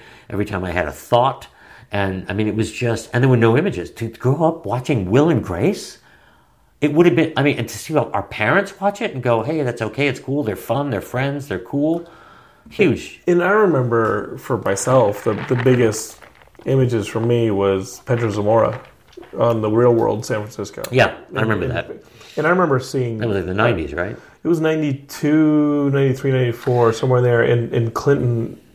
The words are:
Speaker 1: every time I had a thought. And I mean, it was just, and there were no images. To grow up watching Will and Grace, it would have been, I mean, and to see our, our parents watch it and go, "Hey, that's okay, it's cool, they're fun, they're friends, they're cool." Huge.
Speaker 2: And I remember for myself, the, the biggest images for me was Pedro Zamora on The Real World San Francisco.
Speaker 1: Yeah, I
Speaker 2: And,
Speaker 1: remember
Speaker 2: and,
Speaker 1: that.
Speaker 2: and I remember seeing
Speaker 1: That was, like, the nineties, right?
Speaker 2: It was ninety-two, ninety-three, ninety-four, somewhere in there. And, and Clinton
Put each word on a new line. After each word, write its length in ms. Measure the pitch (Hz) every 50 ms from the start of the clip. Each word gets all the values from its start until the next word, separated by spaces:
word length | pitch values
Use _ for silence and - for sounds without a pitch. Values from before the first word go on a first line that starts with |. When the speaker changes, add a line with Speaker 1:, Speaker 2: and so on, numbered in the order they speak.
| - - - - - -
Speaker 1:
every 160 | - 98 104
time 180 | - 107 92 92
I 60 | 90 82
had 140 | 90 82
a 60 | - -
thought. 540 | - - - 123 117 123 135 127 - - - _ _ - - - - - -
And 360 | - 101 98 95 92 92 85 -
I 60 | 101
mean, 120 | 104 110
it 80 | 107 98
was 140 | 110 110 110
just, 380 | - - 123 117 113 107 - - -
and 100 | 123 127
there 40 | 135
were 60 | 127 117
no 180 | 113 113 113
images. 340 | 139 175 202 - 90 82 - -
To 160 | - 117 110
grow 360 | - - - 127 139 156 165
up 220 | 165 165 - -
watching 440 | 98 110 127 127 - 147 107 92 90
Will 200 | 107 135 147 170
and 120 | 160 110 -
Grace, 560 | - 87 85 113 185 202 - - - - - _ _ - _ _ _ _ _ _ _ _ _ _ _ _ _ -
it 100 | 147 143
would 140 | 160 170
have 100 | 175 135
been, 160 | 165 160 160 -
I 60 | 139 139
mean, 140 | 147 - -
and 80 | 117 -
to 100 | - -
see 180 | - - 156
our, 140 | 143 113 - -
our 120 | 104 98
parents 540 | - - - - 208 196 190 190 - - -
watch 220 | 196 202 202 -
it 140 | 240 202 -
and 80 | 131 120
go, 200 | 127 117 113 110
"Hey, 200 | 135 165 156 143
that's 180 | 123 117 -
okay, 280 | 113 104 104 135 143 143
it's 120 | 127 135
cool, 220 | - - 135 147 139
they're 140 | 110 95
fun, 340 | - - - - 139 143 143
they're 100 | 110 95
friends, 480 | 95 - - 123 135 139 139 143 135 -
they're 100 | 98 90
cool." 480 | - - - 143 147 156 165 170 170 - - - - - - - - - _ _ _ -
Huge. 540 | - - 202 151 107 - - - - - _
Speaker 2:
And 160 | - 175 175 175
I 80 | 185 208
remember 840 | 220 214 185 151 131 123 117 117 113 113 107 104 104 - - - 131
for 200 | - - 131 98
myself, 680 | - - 98 98 - 131 127 131 117 101 101 - -
the, 80 | 113 107 104 - -
the 80 | 127 120 117
biggest 540 | 131 127 120 120 110 107 - - - - - - - - _ - - _ - -
images 400 | 131 135 135 127 120 120 107 95
for 140 | - - 113
me 300 | 113 117 120 120 117 110
was 500 | 101 98 98 98 98 95 95 - - -
Pedro 300 | - - 120 117 117 110
Zamora 500 | 101 107 104 104 113 113 107 110 117 - - - - _ _ _ - - - - - -
on 220 | 120 120 117 113 107
The 80 | 107
Real 240 | 107 113 123 123 120
World 320 | 113 113 110 104 104 110
San 140 | - 117 107
Francisco. 420 | 104 107 - - 101 95 - - - -
Speaker 1:
Yeah, 160 | 120 127 110
I 100 | 95 - - - -
Speaker 2:
And, 80 | - - 113 110
Speaker 1:
remember 160 | 107 95 87
Speaker 2:
and, 80 | - -
Speaker 1:
that. 160 | 85 - - - - - - - - - - -
Speaker 2:
and 100 | - 151
I 40 | 160
remember 300 | 180 185 180 156 135 127
seeing 380 | 127 - - 135 123 117 113 110
Speaker 1:
That 100 | 113 113
was, 80 | 101
like, 100 | 98 87
the 80 | 90 92
nineties, 400 | 101 110 120 110 87 - 71 73
right? 220 | 85 90 101 117 - - - - _ -
Speaker 2:
It 60 | 165
was 120 | 170 156
ninety-two, 1300 | 160 160 160 156 151 147 135 139 - - - - - 147 151 156 156 151 151 151 147 147 147 147 143 139
ninety-three, 420 | 135 139 139 135 131 131 - 139 131
ninety-four, 600 | 131 127 120 117 - - 131 123 120 117 113 113
somewhere 260 | - - 127 127 123
in 60 | 123
there. 180 | 123 120 117 117
And, 300 | 131 123 120 117 - -
and 220 | 123 113 113 -
Clinton 680 | - - 143 143 - 127 120 120 117 113 113 - - - _ _